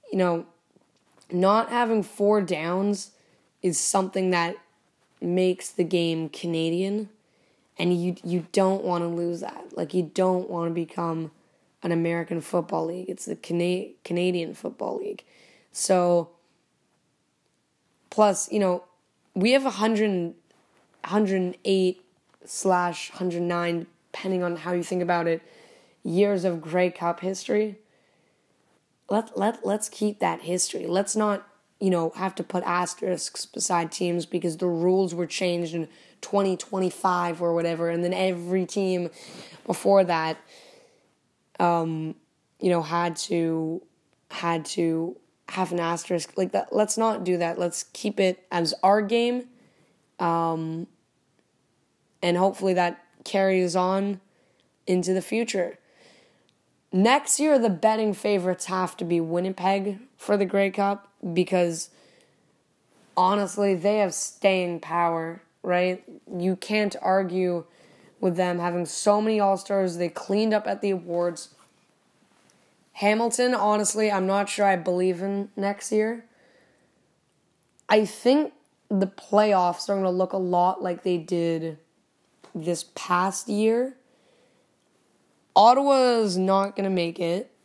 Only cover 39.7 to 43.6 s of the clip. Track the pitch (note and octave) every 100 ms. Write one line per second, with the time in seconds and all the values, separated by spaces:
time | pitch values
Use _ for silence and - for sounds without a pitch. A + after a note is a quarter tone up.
39.7 | F#3 G3 G3 F3+ E3 D#3+ D#3+ - - -
40.7 | - _ _ _ _ _ _ _ - F3
41.7 | E3+ E3 D#3+ D#3 - _ _ _ _ F#3+
42.7 | F3 D3+ E3+ E3+ D#3+ - E3+ E3 D#3+